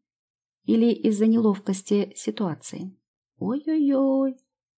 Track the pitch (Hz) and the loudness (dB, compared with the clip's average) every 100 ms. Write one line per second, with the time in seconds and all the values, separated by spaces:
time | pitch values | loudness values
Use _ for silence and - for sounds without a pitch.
0 | _ _ _ _ _ _ - 226 233 208 | _ _ _ _ _ _ 0 2 4 2
1 | 220 208 220 226 214 196 - 190 - 202 | 0 2 2 4 2 0 -2 -4 0 -2
2 | 196 - - 214 190 - - - 190 - | -2 -6 -8 -4 -4 -6 -10 -12 -12 -16
3 | _ _ _ - 196 277 320 311 285 269 | _ _ _ -8 -6 -4 -2 0 2 2
4 | 269 269 269 262 _ _ _ | 2 2 0 -4 _ _ _